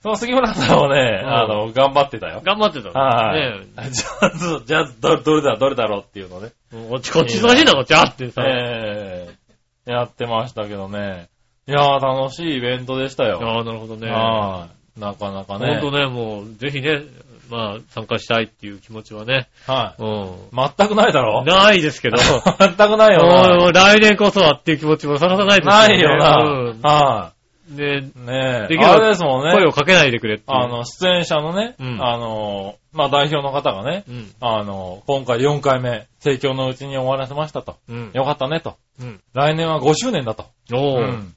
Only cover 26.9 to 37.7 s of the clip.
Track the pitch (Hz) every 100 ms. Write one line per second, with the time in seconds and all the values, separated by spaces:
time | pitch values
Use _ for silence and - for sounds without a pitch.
26.9 | 151 143 113 85 _ _ _ _ 143 143
27.9 | 143 135 131 123 131 131 123 104 160 165
28.9 | 202 220 196 165 131 147 196 175 139 143
29.9 | 185 147 117 117 104 - 135 123 120 120
30.9 | - 185 180 165 160 151 180 226 247 127
31.9 | 120 127 120 117 110 104 101 98 - _
32.9 | 156 143 143 147 151 139 135 143 98 113
33.9 | 180 196 123 107 _ 123 110 104 98 92
34.9 | 92 - 139 123 117 139 147 139 131 127
35.9 | 117 - _ 147 131 139 131 131 131 139
36.9 | 135 131 135 131 143 151 135 -